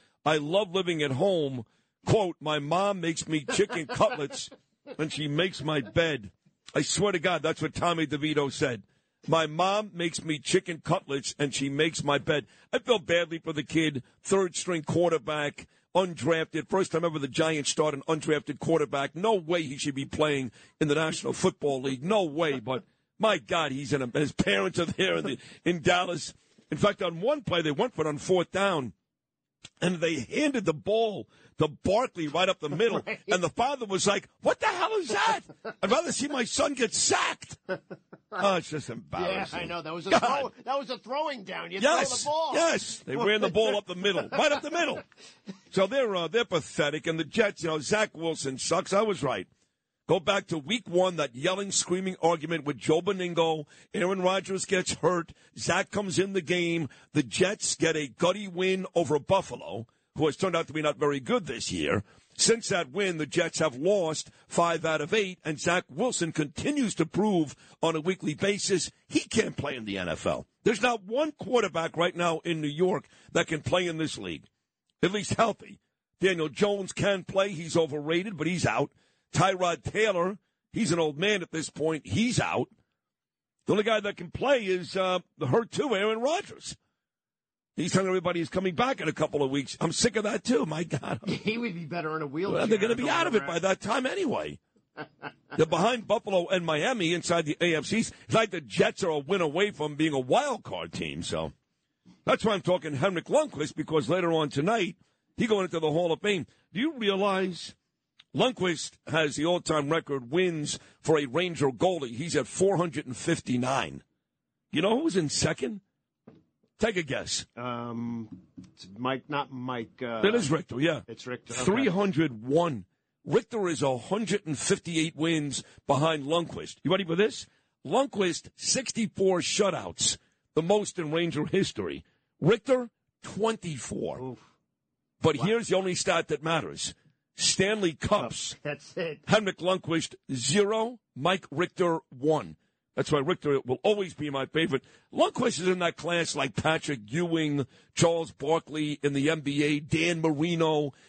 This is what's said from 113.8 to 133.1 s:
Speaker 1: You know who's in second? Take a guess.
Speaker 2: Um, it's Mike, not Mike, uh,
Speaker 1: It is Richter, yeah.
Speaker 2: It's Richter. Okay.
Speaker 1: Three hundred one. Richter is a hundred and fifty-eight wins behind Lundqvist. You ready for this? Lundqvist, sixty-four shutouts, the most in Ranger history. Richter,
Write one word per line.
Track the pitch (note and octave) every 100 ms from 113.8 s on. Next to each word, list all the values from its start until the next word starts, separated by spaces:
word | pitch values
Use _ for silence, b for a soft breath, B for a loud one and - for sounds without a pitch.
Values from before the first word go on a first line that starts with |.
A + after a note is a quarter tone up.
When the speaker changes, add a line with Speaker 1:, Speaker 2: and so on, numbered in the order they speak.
| E2 C#2 _ _ _ _ _ _ -
Speaker 1:
You | D3
know | F#3+ A#3
who's | E4 F#3
in | D3+
second? | - D#3 - B3 G#3 _ _ _ _ - - _ _ _ -
Take | A3+ F#3
a |
guess. | D3 A#2 - - - -
Speaker 2:
Um, | B2 A#2+ A#2+ A#2 A#2 A#2 A2 - - - -
it's | - F#2 G2+
Mike, | B2+ C3+ -
not | C#3+ C3
Mike, | C3 B2+ B2 A2+ -
uh, | B2 A2+
Speaker 1:
It | G3 A#3
is | D3+
Richter, | D#3 - A#2+
yeah. | D#3+ C#3+ G#2
Speaker 2:
It's | A2+ B2+
Richter. | B2 -
Okay. | A#2+
Speaker 1:
Three | B2+ A3 C4
hundred | F3 G3+ C#3+ D#3+ A2+
one. | B2 D3+ E3+ A#2 F2 _ _ _ -
Richter | F#3 - A3+ F#3
is | C#3+
a | C#3 B2
hundred | - G3+ G3 G3+ D#3+
and | C3+
fifty-eight | - G3 - D#3+ D#3+ C#3
wins | D#3+ D#3+ D3 B2+ B B -
behind | C3+ D#3+ D#3 C3+
Lundqvist. | E3+ E3+ - D#2+ -
You | F3
ready | F#3+ F3
for | E3
this? | G#3+ - - _ _ _ B2+
Lundqvist, | G#3 C#4 G#3 F#3 D3+ - -
sixty-four | - B3+ A#3+ - G#3+ - F#3+ F3+
shutouts, | - - G3+ D3 F#2 - - - _ _ _ -
the |
most | E3 G#3 G3+ -
in | D3+
Ranger | D#3+ E3+ D3 -
history. | F#3+ - - F2 C#2+ - _ _ -
Richter, | D3+ A3+ - B3+ A#3+ _ _